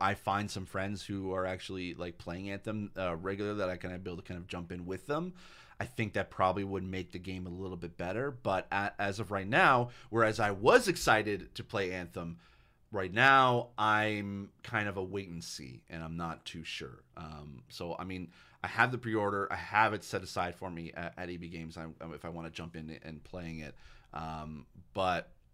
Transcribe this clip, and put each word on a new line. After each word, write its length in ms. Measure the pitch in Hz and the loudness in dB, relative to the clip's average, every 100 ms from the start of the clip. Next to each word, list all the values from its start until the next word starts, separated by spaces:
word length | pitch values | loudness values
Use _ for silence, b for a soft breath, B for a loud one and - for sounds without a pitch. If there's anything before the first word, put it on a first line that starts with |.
I 140 | 95 101 | 2 2
find 360 | - 98 104 | 0 0 0
some 140 | 95 92 | -6 -6
friends 360 | 98 98 101 | -4 -4 -4
who 300 | - 98 95 | -4 -4 -2
are 140 | 92 92 | 0 0
actually, 480 | 92 - 92 90 | -2 -6 -6 -6
like, 240 | 85 90 - | -4 -8 -8
playing 320 | 87 87 98 | -8 -6 -6
Anthem, 420 | 98 113 107 104 92 | -6 -4 -4 -4 -2
uh, 180 | 90 82 | -2 0
regular 380 | 95 98 104 | -2 -2 -2
that 160 | 104 92 | 0 0
I 80 | 90 | -2
can 200 | 90 90 | -4 -6
be 140 | 92 | -6
able 100 | 85 | -8
to 60 | - | -8
kind 100 | 90 | -10
of 120 | 90 | -6
jump 240 | 87 85 | -8 -6
in 120 | 90 87 | -8 -4
with 220 | 95 - | -6 -2
them. 260 | 151 180 180 B B B B | -2 -2 -10 B B B B
I 60 | 101 | -6
think 260 | - 104 101 | -2 -2 0
that 140 | 92 | -2
probably 360 | - 92 92 98 | 4 4 4 0
would 180 | 98 | -2
make 300 | 92 92 90 | -2 -4 -6
the 60 | 92 | -8
game 280 | 92 92 90 | -6 -6 -6
a 20 | |
little 280 | 87 95 87 | -6 -6 -6
bit 180 | 87 85 | -8 -6
better, 360 | 87 104 139 | -4 -2 -2
but 360 | 123 104 95 - | -2 2 2 2
a-, 220 | 101 101 - | 0 0 0
as 220 | 101 98 | -2 -2
of 100 | 95 | -2
right 160 | 101 95 | -2 2
now, 440 | 147 170 123 120 B B | 6 8 8 4 B B
whereas 320 | 110 110 110 | 4 4 4
I 100 | 104 | 2
was 380 | 95 123 247 196 | 4 8 8 8
excited 640 | - - 110 104 98 85 - | 2 6 6 4 -2 -4 -12
to 80 | |
play 300 | 95 110 92 | -4 -2 0
Anthem, 460 | 92 85 95 85 85 b b b b - | -2 -6 -6 -6 -8 b b b b -8
right 220 | 101 92 | -4 -2
now 560 | 101 135 135 131 120 - - | 6 8 10 8 6 0 0
I'm 720 | 107 107 107 104 101 101 98 _ | 4 4 4 0 -2 -4 -8 _
kind 240 | - 110 104 | -4 -2 0
of 80 | 95 | -2
a 80 | |
wait 240 | 92 101 95 | -2 -4 -6
and 160 | 85 | -8
see, 380 | - - 67 60 - | -8 -10 -12 -14 -12
and 120 | 82 | -10
I'm 140 | 82 82 | -6 -4
not 300 | 82 80 - | -4 -6 -10
too 180 | 85 | -10
sure. 400 | 78 - 71 60 - - | -8 -8 -8 -12 -18 -14
Um, 460 | 78 76 73 64 - | -12 -12 -12 -16 -14
so, 300 | - 87 - | -8 -6 -6
I 60 | 90 | -6
mean, 240 | 92 87 B B B | -6 -8 B B B
I 40 | 92 | -4
have 260 | - 120 | 4 4
the 40 | 123 | 4
pre-order, 540 | 117 110 101 101 98 | 0 2 4 2 0
I 60 | 95 | -2
have 360 | 87 104 110 | 2 6 6
it 120 | 104 - | 4 -2
set 180 | 101 | -4
aside 320 | 92 98 90 85 | -2 -2 -2 -4
for 160 | 92 | -8
me 220 | 82 85 - | -8 -8 -8
at, 180 | 85 - | -8 -8
at 120 | 87 | -8
E 60 | 90 | -8
B 140 | 85 | -8
Games, 260 | 85 80 82 | -10 -10 -10
I'm, 200 | 80 78 82 | -12 -10 -10
if 100 | 73 | -10
I 60 | 85 | -8
wanna 200 | 82 82 | -8 -8
jump 280 | - 85 82 | -8 -10 -10
in 200 | 78 80 | -10 -12
and 180 | - 76 - | -12 -14 -12
playing 340 | 92 85 80 | -10 -8 -8
it. 160 | 73 - b b b | -10 -14 b b b
Um, 540 | - 80 80 78 76 - - - | -8 -6 -8 -8 -12 -14 -20 -8
but 400 | 98 92 85 - - _ | 0 2 2 -2 -16 _